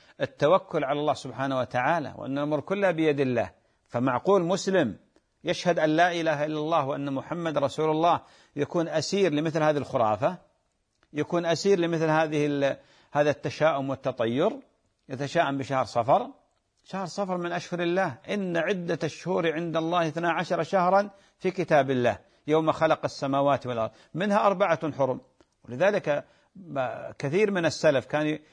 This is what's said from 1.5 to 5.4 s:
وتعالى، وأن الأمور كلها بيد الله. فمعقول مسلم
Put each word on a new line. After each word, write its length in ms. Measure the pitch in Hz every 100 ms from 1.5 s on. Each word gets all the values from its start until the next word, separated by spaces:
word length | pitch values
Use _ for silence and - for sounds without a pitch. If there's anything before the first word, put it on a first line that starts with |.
| 131
وتعالى، 540 | 120 123 127 170 120 -
وأن 200 | 127 139
الأمور 220 | 147 151
كلها 320 | - 196 196
بيد 280 | 160 156 143
الله. 320 | 131 120 95 _ _ _ _
فمعقول 560 | 120 131 123 180 196
مسلم 540 | 170 196 - 185 123 87 _ _ _ _